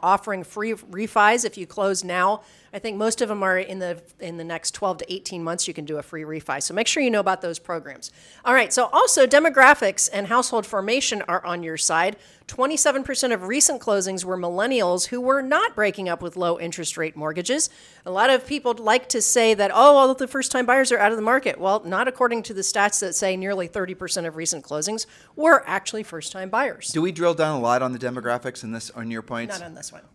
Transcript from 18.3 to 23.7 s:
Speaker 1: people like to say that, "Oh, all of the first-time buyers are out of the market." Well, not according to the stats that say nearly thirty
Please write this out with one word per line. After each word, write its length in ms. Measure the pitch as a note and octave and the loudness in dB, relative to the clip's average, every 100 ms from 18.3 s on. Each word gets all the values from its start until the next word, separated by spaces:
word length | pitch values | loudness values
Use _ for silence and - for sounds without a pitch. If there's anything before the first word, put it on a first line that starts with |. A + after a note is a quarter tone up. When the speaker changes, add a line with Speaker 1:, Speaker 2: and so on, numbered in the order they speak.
| C4 C4 | 2 0
Speaker 1:
people 280 | C#4+ B3+ | -4 -2
like 340 | A#3 A3 B3 B3+ | -2 2 0 0
to 120 | B3 | -2
say 320 | - B3 A3+ | 0 4 4
that, 180 | G#3+ G3+ | 4 2
"Oh, 220 | - C#4+ C#4+ | 6 8 10
all 160 | C4 | 8
of 60 | C4 | 2
the 100 | B3+ | -4
first-time 380 | C4+ C4 B3+ A#3+ | -4 -2 -2 2
buyers 260 | C4 B3+ | 4 4
are 80 | A#3 | 4
out 120 | G#3 | 2
of 60 | A3+ | 2
the 60 | |
market." 340 | G#3+ C4 B3+ - | 2 2 0 -2
Well, 240 | F#3 G#3+ E3+ | 0 0 0
not 240 | F#3+ B3+ | -2 -2
according 340 | B3+ B3 A#3 | 0 0 0
to 100 | A3 | -6
the 80 | G3 | -6
stats 380 | G3 A3 G3+ - | -4 2 2 0
that 160 | G3 - | -4 -2
say 220 | G3 F#3 | -2 -2
nearly 300 | F#3+ G3 | -4 -4
thirty 280 | E3+ | -4